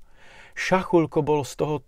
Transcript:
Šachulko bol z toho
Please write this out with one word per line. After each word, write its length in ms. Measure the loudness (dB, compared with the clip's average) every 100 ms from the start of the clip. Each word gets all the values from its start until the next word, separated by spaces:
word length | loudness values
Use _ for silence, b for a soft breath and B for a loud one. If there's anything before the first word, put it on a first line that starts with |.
| -18 b b b b b
Šachulko 640 | 0 0 2 2 2 0
bol 240 | 0 0
z 100 | -2 -4
toho 240 | -4 -4